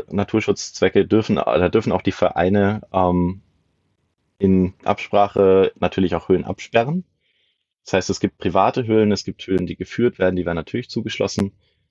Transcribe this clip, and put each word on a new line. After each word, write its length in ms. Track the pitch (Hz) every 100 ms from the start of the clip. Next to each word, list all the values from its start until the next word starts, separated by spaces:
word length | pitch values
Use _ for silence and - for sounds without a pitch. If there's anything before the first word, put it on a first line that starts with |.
| -
Naturschutzzwecke 960 | 95 101 110 - 101 - - 95 101 87
dürfen, 300 | 107 107 101
da 340 | - 65 90
dürfen 220 | 113 110
auch 100 | 90
die 100 | -
Vereine, 680 | - 95 - 90 101 101 107 -
ähm, 480 | 95 90 90 90 92 _ _ _ _ _ _ _ _ _ _
in 340 | 98 95 92 -
Absprache 880 | - 101 - 104 101 - 98 95 95 -
natürlich 360 | 90 - 92 87
auch 120 | -
Höhlen 160 | 92 -
absperren. 600 | - - 117 117 175 - _ _ _ _ _ _ _ -
Das 80 |
heißt, 160 | 98 90
es 100 | 98
gibt 180 | 101 -
private 480 | 98 92 101 127 113
Höhlen, 240 | 110 107
es 120 | 98
gibt 220 | - - -
Höhlen, 200 | 95 87
die 80 | 85
geführt 440 | 90 - 117 -
werden, 160 | 92 92
die 100 | 85
werden 100 | 85
natürlich 340 | 78 120 123
zugeschlossen. 640 | - 110 - 101 - 98 - _ _ _